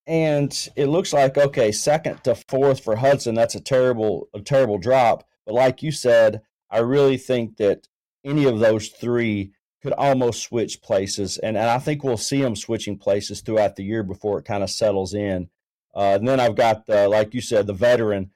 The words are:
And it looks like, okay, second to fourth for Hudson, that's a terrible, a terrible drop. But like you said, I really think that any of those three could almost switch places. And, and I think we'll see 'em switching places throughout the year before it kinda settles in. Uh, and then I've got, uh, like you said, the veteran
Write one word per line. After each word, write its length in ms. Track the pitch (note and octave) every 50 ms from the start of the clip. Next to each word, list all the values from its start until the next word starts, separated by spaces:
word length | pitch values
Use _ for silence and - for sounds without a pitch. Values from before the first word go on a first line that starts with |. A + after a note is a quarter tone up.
| _ -
And 600 | E3 D#3+ D#3+ D#3 D3 D3 C#3+ C3+ - - - - -
it 100 | - C#3+
looks 260 | C#3 D3+ F3 F#3+ - D3+
like, 240 | C#3+ C3+ C3+ C#3
okay, 360 | D3 C#3+ C#3 C#3+ C#3 A#2 G#2+ G#2
second 500 | - - D3 D3 D#3+ - D3 - - -
to 140 | B2+ A2+
fourth 420 | - - - C3+ C3 C#3 C#3 C3+ C3+
for 160 | - A#2 G#2+
Hudson, 400 | A2 C3 C#3 C#3+ A#2+ - A#2+ A2+
that's 220 | A2+ A#2 A#2 -
a 40 | G2+
terrible, 680 | - - C#3 B2+ B2+ B2+ A#2+ A2 A2 G#2+ F#2 - - - -
a 80 | G#2+
terrible 380 | G2+ - C#3+ C3+ C3+ A2 G#2 G2
drop. 480 | F2 A#2+ B2+ C3+ B2 A2+ F2 - - _ _ _ _
But 100 | - G#2+
like 280 | B2 C3 B2+ C3 - -
you 80 | D#3+
said, 520 | C#3+ - - B2 A#2 A#2 A2+ A2 G#2 G#2+ - _ _ _ _ _
I 80 | - A2+
really 380 | A#2 A#2+ C3+ C#3+ C#3 C3+ C3+
think 400 | B2+ - - B2+ A#2+ A#2 G#2+ -
that 320 | - G#2+ G2+ - - _ _ _ _ _ _ _ _ _
any 200 | C#3 C#3+ D3+ C#3+
of 160 | C3 A#2 G#2+
those 280 | A2+ A2 A2 A2 G#2+ -
three 640 | - _ - A#2+ A#2+ A#2+ A#2 A2 G#2 G2+ F#2+ G2 - _ _ _ _ _ -
could 100 | C#3 -
almost 500 | - C3+ C#3+ C3+ C3 B2+ A#2+ A2+ - -
switch 360 | - B2 A#2+ G#2 - - - _
places. 560 | - A2 G2 G2 G2 - - G2+ F#2 - -
And, 180 | - A2 A2
and 120 | G2+ A2 A#2
I 100 | A#2 C3
think 260 | - D#3 D3+ C#3+ C#3
we'll 140 | C3+ A#2+ G#2+
see 260 | - - C#3+ C#3 C#3
'em 100 | B2 G#2+
switching 440 | G#2 - - A#2 A2 - G#2 G2+ G2+
places 420 | - G#2 G2 G#2 G2+ - G#2 -
throughout 340 | - - A2 G#2+ G#2 G2 -
the 100 | - G2
year 180 | G2 A2+ A2+ G#2
before 360 | F2+ F2+ - - G#2 G2+ D#2+
it 60 | -
kinda 240 | - G#2+ G2+ G2 F#2+
settles 460 | - - A2+ G#2+ G2 F#2+ F#2+ F#2 G#2
in. 340 | G#2 G#2 G2+ F#2+ F2+ F2 - _ _ _ _ _ _ _ _ _
Uh, 240 | G2 G2+ G2 G2 G2
and 100 | A2 B2+
then 100 | C3+ C3
I've 160 | B2 A#2 G#2
got, 340 | A#2+ A#2+ A2+ A2 A2 - -
uh, 200 | G#2+ G2+ G2+ G2
like 260 | G#2 G#2+ G#2+ G#2+ -
you 60 | B2
said, 260 | G#2+ - A#2 G#2 G2+
the 60 | G2+ G2+
veteran 580 | F2+ A#2+ A#2+ B2 A#2 A2+ G#2+ G2+ F#2+ F#2 F#2+ _